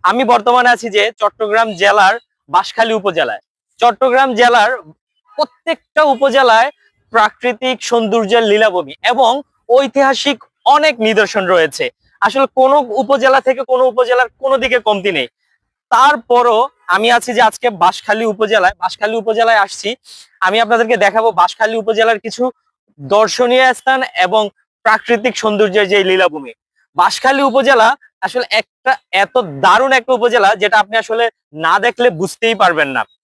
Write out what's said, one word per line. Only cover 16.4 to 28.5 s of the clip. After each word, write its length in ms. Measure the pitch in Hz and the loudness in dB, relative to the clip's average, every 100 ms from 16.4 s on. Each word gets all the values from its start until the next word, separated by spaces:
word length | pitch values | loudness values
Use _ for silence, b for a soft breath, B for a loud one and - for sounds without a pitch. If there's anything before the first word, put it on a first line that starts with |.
| 240 220 262 _ - | 2 0 -2 _ -4
আমি 240 | 180 226 | -2 2
আছি 220 | 240 - | 0 0
যে 80 | 226 | 0
আজকে 280 | 233 - 247 | 0 0 -6
বাঁশখালী 560 | 202 175 180 - 214 226 | 0 -2 -2 -4 -4 -2
উপজেলায়, 480 | 202 214 214 185 202 | -4 -2 0 0 -2
বাঁশখালী 360 | 180 - 208 226 | -8 -6 -6 -2
উপজেলায় 400 | 214 214 226 - | -2 0 2 2
আসছি। 380 | 196 - 202 247 B B B B | 0 -4 -8 -10 B B B B
আমি 200 | 185 208 | -2 0
আপনাদেরকে 380 | 226 233 226 233 | 0 0 0 2
দেখাবো 340 | 196 220 226 | 0 2 -2
বাঁশখালী 460 | 175 180 - 220 226 | 0 -2 0 -4 -4
উপজেলার 420 | 214 214 226 220 | -4 0 0 0
কিছু 320 | 220 - 254 - _ _ _ _ | -6 -6 -6 -6 _ _ _ _
দর্শনীয় 720 | 139 202 220 - 247 254 262 | -2 0 0 0 0 2 2
স্থান 300 | 247 - 262 | 0 -2 -2
এবং 460 | 254 - 185 214 208 _ _ _ | -4 -4 -2 0 -2 _ _ _
প্রাকৃতিক 540 | - 220 - 240 233 - | -2 -2 0 -2 -2 -4
সৌন্দর্যের 500 | 220 208 214 190 202 | -4 0 0 0 0
যে 160 | 202 | 0
লীলাভূমি। 500 | 190 185 180 151 131 - _ _ _ - | 2 2 0 -2 -16 -20 _ _ _ 0
বাঁশখালী 460 | 185 - 254 277 | 0 2 0 2
উপজেলা 540 | 277 240 262 262 226 277 b _ | 2 2 2 4 4 2 b _
আসলে 240 | 190 247 | -8 -6
একটা 480 | 247 | -4